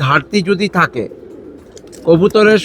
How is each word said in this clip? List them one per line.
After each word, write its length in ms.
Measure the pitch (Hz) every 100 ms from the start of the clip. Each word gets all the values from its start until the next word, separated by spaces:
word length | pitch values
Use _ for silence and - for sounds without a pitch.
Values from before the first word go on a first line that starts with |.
| 135
ঘাটতি 340 | 147 - 208 180
যদি 180 | 190 202 185
থাকে, 280 | 156 127 95 - - - - - - - - - -
কবুতরের 520 | 165 190 220 214 214